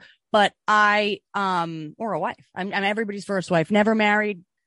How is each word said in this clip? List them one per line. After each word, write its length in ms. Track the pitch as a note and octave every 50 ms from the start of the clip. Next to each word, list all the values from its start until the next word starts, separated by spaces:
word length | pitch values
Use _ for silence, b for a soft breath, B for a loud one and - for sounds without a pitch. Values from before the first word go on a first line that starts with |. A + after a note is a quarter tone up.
| B B B B _ _
But 220 | - G#3+ G3+ - - _ _ -
I, 540 | G#3+ G#3+ G#3 G#3 G#3 G#3+ G#3 G3+ G3+ - - _ -
um, 600 | G3+ G3 F#3+ F#3 F3 E3+ E3 E3 D#3+ D#3 D3+ - -
or 160 | A3+ A3 F#3
a 60 | D#3
wife. 260 | F3+ A#3 - - _ _ _
I'm, 180 | - F3+ G3+ -
I'm 100 | G3 G3
everybody's 400 | G3 G#3 G#3+ A#3 G3+ G3+ G3+ E3+
first 260 | - G3+ F#3+ F3 -
wife, 220 | F3+ E3 D#3 -
never 240 | G#3 G#3 G#3 A3 A3+
married, 460 | A3 G#3+ G#3 G#3 G#3+ G#3+ G#3 G#3 E3+ - _ _ _ _